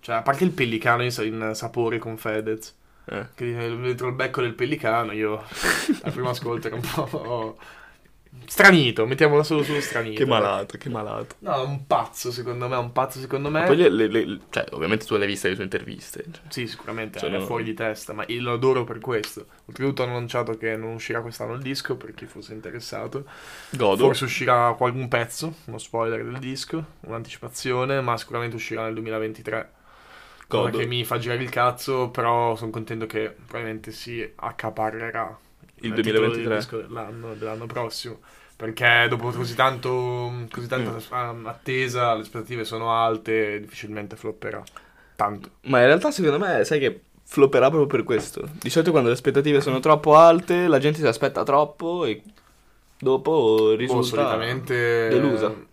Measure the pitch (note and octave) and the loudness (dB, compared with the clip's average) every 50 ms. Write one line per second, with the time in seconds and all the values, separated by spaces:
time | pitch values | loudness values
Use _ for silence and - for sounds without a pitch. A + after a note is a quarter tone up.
0 | _ - A#2 A2+ A#2 C3+ C3+ C3+ F3+ F#3 F3 - C3+ A#2+ A2+ A2 - B2 A#2+ A#2+ | _ -4 -4 -2 0 0 2 2 2 0 2 0 -2 0 0 0 2 2 2 2
1 | B2 B2 A#2+ B2 A2 A2 A2 A2+ A2 A2 A2 A2 - A2+ - B2 A#2 A#2 A2+ A2+ | 2 -2 -2 -2 -4 -4 -4 -4 -6 -6 -6 -6 -8 -8 -2 0 0 0 0 -2
2 | A2 A2+ A2+ A2 - A2+ G#2+ A2 G#2+ A2 A2 A2 - - _ _ _ _ _ _ | -4 -6 -10 -8 -6 -4 -2 -2 -2 -2 -4 -6 -6 -16 _ _ _ _ _ _
3 | _ - - G2+ G#2+ A#2+ - - B2 A#2+ A#2+ A#2+ A#2 A#2 A#2 A#2 B2 B2 B2 A#2+ | _ -8 -8 -8 -8 -10 -10 -8 -6 -6 -4 -4 -4 -4 -6 -4 -4 -4 -4 -2
4 | B2 B2+ B2 C3 C3 C3 C3 C3+ B2+ A#2+ A2+ - B2+ B2+ D3+ - - A2+ A2 A#2 | -4 -6 -4 -2 -4 -4 -2 -2 -2 -2 -2 -4 -2 -2 -2 -2 0 0 0 0
5 | A#2 G#2+ G#2 G#2+ G#2+ G#2+ G#2+ G#2+ G#2+ - - - - - - - - - C#4+ - | 0 -2 -2 -2 -2 -2 -2 -4 -8 -10 -10 -4 0 0 0 0 0 -2 -4 -2
6 | - - - - B2+ B2+ B2 A#2+ - A#2+ A#2 A#2 - A2+ G#2+ A2+ A#2+ - - - | -2 -8 -6 -4 -4 -4 -4 -4 -4 -6 -6 -4 -6 -6 -8 -6 -8 -6 -4 -4
7 | D3 - - D#3 - A2+ B2 A#2+ A2 A2 A2 - - - - - - - - _ | -4 -4 -6 -8 -6 -6 -6 -6 -6 -8 -10 -14 -20 -20 -20 -20 -20 -20 -20 _
8 | _ _ _ _ _ _ - B2 B2+ - - - G#3 G3 F#3+ E3+ C#3+ B2 A2 - | _ _ _ _ _ _ -20 -20 -16 -12 2 8 10 10 10 10 6 4 2 2
9 | A2 A#2 C3 C3+ D#3+ D3+ D3 D3 D3+ D3+ D#3+ D3+ C#3+ C#3 D3+ D3 C#3 - - A#2+ | 0 0 4 4 6 6 6 6 4 4 2 0 0 0 -2 -2 -2 -2 -4 -4
10 | A2+ A2 G#2+ G#2+ C3 C3 B2 A2 G#2 G2+ G2 G2 G2+ G#2 - - - C#3 A#2+ A2 | -4 -4 0 0 2 4 4 4 4 4 2 0 -4 -6 -10 -12 -10 -8 -6 -6
11 | G#2 G#2 A2 A2 A2 - - _ - - - - - C#3 C#3 C#3 - - D3 - | -6 -6 -6 -8 -8 -10 -14 _ -6 -4 -2 -2 -2 -4 -6 -8 -2 0 0 0
12 | - - - - - B2 A#2+ A#2+ A#2+ B2 A#2+ B2 B2 B2 C3 B2+ A#2+ A#2+ B2 C3 | 0 -2 -8 -8 -8 -8 -6 -6 -8 -8 -6 -6 -4 -4 -2 -4 -4 -2 -2 -2
13 | B2+ C3 - C3 C3 B2+ C3 C3+ C#3+ C#3+ D3+ D#3 E3 F3+ D3+ - F3 D#3+ F2+ - | -2 -2 -4 -10 -8 -6 -4 -4 -4 -2 -2 0 2 4 4 6 6 4 6 4
14 | A2 G#2+ G2 A2+ G#2+ - G2+ - - - - - - - - - D#2 E2+ G#2+ G#2+ | 2 4 4 2 0 0 -4 -10 -10 -8 -4 -4 -4 -4 -6 -4 -2 0 0 -2
15 | - - A2+ G#2+ G2+ G2+ G2+ F#2+ - F#2+ F#2+ G2 G2+ F#2+ - G2+ - - - - | -2 -2 -2 0 0 0 -2 -2 -2 -4 -4 -4 -6 -6 -6 -6 -8 -8 -14 -16
16 | - - - - - E3+ E3 - - - - C3+ B2 A2 - - - - A#2 A2+ | -16 -16 -14 -14 -14 -14 -16 -18 -18 -14 -10 -10 -8 -8 -10 -12 -12 -12 -10 -10
17 | A2 G#2+ - - - - - - G2 G2 A#2 A#2 A2+ A2+ A2 - A2+ A2+ G#2+ G#2+ | -10 -10 -8 -8 -6 -4 -4 -4 -4 -4 -4 -4 -4 -6 -6 -4 -4 -6 -6 -6
18 | - - - G#2+ G#2 - A#2 A#2+ B2 B2 A#2+ A#2 B2 C3 C3 B2+ A#2+ A2+ A#2 A2+ | -10 -14 -10 -10 -8 -6 -6 -6 -4 -4 -2 0 2 2 2 2 0 -4 -8 -10
19 | A2 - A#2+ A2+ G#2+ - - - - _ - - _ - A2+ - C3 C#3 C#3 C3 | -6 -4 -4 -4 -4 -4 -10 -14 -18 _ -20 -20 _ -20 -10 -4 -4 -2 -2 -2
20 | B2+ B2 B2 B2 A#2+ A#2 - B2 A#2+ A2+ A2+ A2 A2+ A2+ A2 A2 A2+ A2+ A2+ A2+ | -4 -4 -2 -6 -6 -4 -4 -4 -2 -2 -6 -4 -4 -4 -4 -4 -6 -8 -10 -10
21 | - - A#2 A#2 A#2 A#2+ A2+ - A#2 A2+ A#2 B2+ C#3 C3 C#3 C3+ - - C3 B2 | -8 -6 -6 -6 -6 -8 -10 -10 -10 -8 -8 -8 -6 -6 -6 -6 -4 -6 -6 -8
22 | - - A2 - - A2 - - G#2 - A2 G#2+ G#2+ - - A#2+ A#2 - - G#2 | -8 -16 -18 -18 -18 -18 -18 -18 -18 -16 -16 -14 -14 -14 -14 -14 -14 -10 -10 -10
23 | A2 A#2 - C3+ C#3+ - - - - - - - - - - C3 B2 G#2 F#2+ G2+ | -10 -8 -10 -10 -12 -12 -18 -20 -20 -20 -18 -20 -16 -12 -4 0 4 4 4 6
24 | C3 C3+ - - C3+ B2 - - C3 B2+ B2 A#2+ A#2+ A#2+ A#2 - B2+ B2 B2 C3 | 6 6 4 4 -2 -4 -4 -2 2 2 4 4 4 2 2 2 0 -2 -2 -2
25 | C3 B2 B2+ A#2+ A#2 A#2 - - D#3 D#3+ D#3 - - - A2+ A2 - - - A#2 | -4 -2 -2 -2 -2 -2 -6 -8 -8 -8 -10 -12 -16 -14 -14 -14 -14 -8 -4 -2
26 | A2+ A2+ A#2 A2+ A#2 A#2 B2 C3 C3 B2+ C3+ C3+ - - - D#3+ D#3 - - - | -2 -2 -2 -4 -6 -8 -10 -8 -8 -8 -8 -8 -8 -8 -6 -8 -8 -10 -16 -20
27 | - - A2 A2+ A2+ - - - - A#2+ - - - C3 B2 B2 B2+ C3+ C#3 C#3 | -14 -12 -10 -10 -10 -12 -14 -14 -16 -14 -12 -8 -4 -2 0 0 0 0 0 0
28 | C3 A#2+ A#2 A2 - - - A#2+ A#2 A#2 A2+ A2+ A2 - A2+ A2+ A2+ A2 A2+ A2+ | 0 0 -2 -2 -4 -6 -6 -6 -4 -4 -6 -8 -8 -8 -6 -6 -6 -6 -6 -8
29 | A2+ A2+ A2 A2 A2 A2 G#2+ A2 A#2 - A2 A2+ - - _ _ _ - - - | -8 -6 -4 -4 -4 -6 -8 -8 -8 -6 -6 -6 -6 -8 _ _ _ -20 -20 -20
30 | - - - - - - - - - _ - A2 G#2 A#2+ A2+ A2+ A#2 A#2 B2 A#2+ | -20 -20 -20 -20 -20 -20 -20 -20 -14 _ -2 0 0 0 0 -2 -4 -2 -2 -4
31 | A#2 - B2 A2+ A#2 A#2+ A#2+ A#2+ C3 B2 - B2+ A#2+ B2 B2 B2 - - C3+ C3 | -4 -2 -4 -4 -4 -4 -4 -4 -4 -4 -2 0 0 0 0 -2 -4 -4 -2 -2
32 | B2+ A#2+ B2 - A#2+ A#2 A#2 A#2+ A#2+ A#2 A#2 A2 A#2+ A2+ G#2+ A2+ A2 - A#2 A2+ | -2 -2 -2 -2 0 2 2 2 2 2 0 -2 -6 -8 -8 -8 -8 -8 -8 -8
33 | A2+ A2 - A2 A2 G#2+ - - - - - A#2 A#2 A2 A2 G#2+ A2 A2 G#2+ - | -8 -6 -4 -4 -4 -4 -8 -12 -20 -12 -10 -8 -8 -8 -8 -10 -12 -14 -16 -14
34 | - A#2+ A#2+ A#2 G#2+ - - - - A2+ A#2 - - A2 A2 - A2 A2 A2 A2+ | -14 -12 -10 -10 -10 -10 -12 -10 -10 -10 -10 -8 -8 -8 -4 -2 -4 -4 -4 -6
35 | A2+ A2+ A2+ A2+ A2+ F2+ A2+ - _ _ _ _ - _ _ - - A2+ G#2+ A2+ | -8 -6 -4 -6 -6 -6 -8 -16 _ _ _ _ -20 _ _ -8 -8 -4 -2 0
36 | A2+ A2 G#2+ A2 A2 A2 A#2 A#2 A2+ A#2 A2 G#2+ G#2 - - A2+ - - - A2+ | 0 2 4 4 4 2 0 0 -2 0 0 0 -2 -4 -8 -10 -10 -10 -10 -12
37 | A2 G2+ A2+ A#2 A#2 A#2 A2 G#2+ A2 A2 A2 A2 A#2 A2+ A#2+ B2 A#2+ A2+ - - | -10 -10 -12 -14 -12 -14 -12 -10 -8 -8 -8 -8 -10 -8 -6 -6 -6 -6 -8 -10
38 | - A#2+ A2 - _ - - - - - - _ A2 A2 A2 - B2 A#2+ A#2 A#2+ | -12 -12 -14 -16 _ -20 -20 -20 -20 -20 -18 _ -10 -8 -6 2 4 6 8 8
39 | A#2 A#2 A#2+ A#2 A#2 A#2+ A#2+ A#2+ B2+ A#2 A#2 A#2 C3 C3 C3 A#2+ B2 B2+ B2+ B2+ | 6 6 4 0 -2 -4 -4 -4 -4 -4 2 2 2 2 2 0 -2 -2 0 0
40 | B2 B2 B2 B2 B2 A#2+ B2 B2 A#2+ A2+ - - A#2+ A#2 C3 B2+ A#2+ A2 A2+ A#2 | 0 -2 -2 -4 -4 -6 -6 -8 -10 -10 -10 -10 -6 -4 -2 -2 -2 -2 -4 -8
41 | A2 - B2 B2 B2 A#2+ A#2 A#2 A2+ A2 A#2+ - - - C3 B2+ C3 B2 A#2 B2 | -10 -8 -6 -6 -4 -6 -8 -10 -10 -12 -12 -10 -8 -4 -2 -2 -2 -2 -2 0
42 | B2 A#2+ A2+ A2 G#2+ - - A#2+ G#2+ G#2 B2 A#2 A2 G#2+ A#2 A2+ A2+ A2+ A2+ A2+ | 0 2 0 0 -2 -8 -10 -12 -10 -8 -8 -8 -8 -6 -6 -6 -2 0 2 2
43 | A#2 A2+ A2+ A2 A2 A2+ A2 A2 G#2+ G#2 G#2 G#2 G#2 G#2+ - - - G#2+ G#2+ G#2+ | 2 2 0 -2 -2 0 0 0 2 0 -2 -6 -8 -10 -16 -16 -14 -12 -10 -10
44 | G#2 G2 - A2 - A2 G#2+ - - G#2+ A2 G#2 - - _ - - - _ _ | -10 -12 -14 -12 -10 -10 -10 -8 -10 -10 -10 -10 -14 -16 _ -20 -20 -20 _ _
45 | - _ _ _ G#2+ G#2 G#2 G2 F#2+ - _ _ _ - C3+ B2+ A#2+ B2+ D3 E3+ | -20 _ _ _ -2 -2 -2 -4 -12 -16 _ _ _ 2 6 8 8 8 8 6
46 | - D4+ C#4+ - F#3 D3+ C#3 D3+ G3+ F#3+ E3+ A#2+ G2+ - D#3 D3+ C#3 A#2+ F#2 - | 4 0 0 2 2 2 2 2 0 0 2 2 2 2 2 2 2 0 -2 -2
47 | _ _ _ _ _ - - - C#3 C3+ - C3 A#2+ C3 D#3 D#3+ D3 C3+ - A#2+ | _ _ _ _ _ -6 6 6 6 8 8 8 6 6 6 4 2 4 2 0
48 | A2 - A#2+ G#2+ - - - - - D3 D3+ - - A#2+ - E3 D#3+ F3+ E3 D3+ | 0 2 0 0 0 -2 -10 -10 -10 -10 -12 -8 -8 0 2 2 4 6 4 4
49 | B2+ A#2 A#2+ B2 - C#3+ C3 C#3 C#3+ D3+ D3 C#3 C#3 C#3+ B2+ C3 B2+ D#3 D#3 D3 | 4 4 2 2 2 2 2 4 4 4 4 4 4 2 -2 0 6 6 6 6
50 | D3 D#3 D3 D3+ E3 E3+ E3 E3 F3 - F3+ F3 F3+ F3 D#3 C3+ C3+ D3+ D3+ D#3+ | 8 8 10 12 12 12 10 8 4 2 2 2 4 6 4 6 4 4 0 2
51 | D#3 B2+ A#2 - - C3+ - - - - C3+ C#3+ D3+ D3 - _ - E3 F3 F3 | 2 2 2 2 0 -2 0 0 0 2 4 4 4 2 -2 _ -6 -4 -4 -2
52 | E3+ B2 G#2+ G#2 - - - _ _ _ _ _ _ _ _ _ _ _ _ _ | -2 -2 -4 -4 -8 -20 -20 _ _ _ _ _ _ _ _ _ _ _ _ _
53 | - C3 C3 B2+ C3 D#3 D#3+ D#3 B2+ A2 A2 A2 A2 G#2+ A2 A2 B2 B2+ B2+ B2 | 0 2 2 2 2 2 2 4 6 6 6 6 6 6 4 4 2 0 2 0
54 | B2 B2 B2 - C#3+ C3 A2 - A2+ A#2 B2 B2+ B2 - B2+ B2 A#2+ A#2 A#2 A#2 | 0 0 0 0 0 2 0 -2 -2 -2 -4 -6 -4 -2 -2 0 2 2 2 2
55 | A#2 A2+ A2+ B2 C#3+ C#3+ B2 G#2+ A2 G#2+ G#2+ G2 - _ | 2 4 2 4 4 2 2 2 0 -2 -2 -4 -14 _